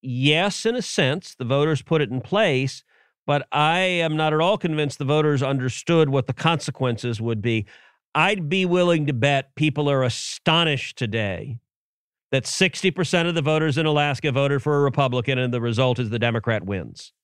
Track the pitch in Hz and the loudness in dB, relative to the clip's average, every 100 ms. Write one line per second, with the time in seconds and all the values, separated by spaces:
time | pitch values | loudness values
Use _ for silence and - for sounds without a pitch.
0 | - 123 135 156 196 - 226 240 - - | -6 0 2 4 2 -2 -4 -4 -4 0
1 | 139 160 - - 120 135 151 151 - 160 | 0 0 -6 -10 -2 0 2 -2 0 0
2 | 131 127 - 196 214 131 131 - _ _ | 0 -4 -2 0 2 2 -2 -6 _ _
3 | _ _ - 143 - 143 151 170 185 175 | _ _ -2 -2 0 0 2 2 0 0
4 | 165 156 156 151 170 196 180 156 147 - | 0 0 0 2 2 0 -2 -2 -2 -2
5 | 135 151 151 139 135 139 127 - - 170 | 0 2 4 2 0 -2 -2 -6 2 4
6 | 151 135 120 127 160 165 - - 131 120 | 4 2 -2 0 0 0 -4 -4 -2 -2
7 | 123 107 117 113 110 113 - - - _ | -4 -4 -4 -2 0 0 -2 -14 -20 _
8 | _ 147 180 208 151 190 185 180 175 170 | _ 0 0 0 -2 0 2 2 4 2
9 | 143 127 139 139 - - 156 147 143 139 | 0 0 2 2 -2 -2 0 0 0 2
10 | 127 - - - - 160 165 139 - - | 0 -2 -10 -4 2 2 2 0 -6 -6
11 | 117 113 104 87 135 117 _ _ _ _ | -4 -2 -4 -6 -8 -12 _ _ _ _
12 | _ _ _ 135 - - 185 - 190 170 | _ _ _ -4 -2 0 0 2 -2 -2
13 | 170 180 170 165 147 156 156 135 156 147 | -2 0 0 0 0 2 2 0 2 2
14 | 147 135 151 127 139 139 147 143 143 127 | 0 0 -2 0 0 0 0 2 2 2
15 | 139 123 117 131 127 120 117 110 131 123 | 0 0 -2 -2 -2 -2 -2 0 2 0
16 | 117 113 120 113 117 110 90 98 64 - | -2 0 0 0 -2 -2 -2 -6 -8 -14
17 | - _ | -20 _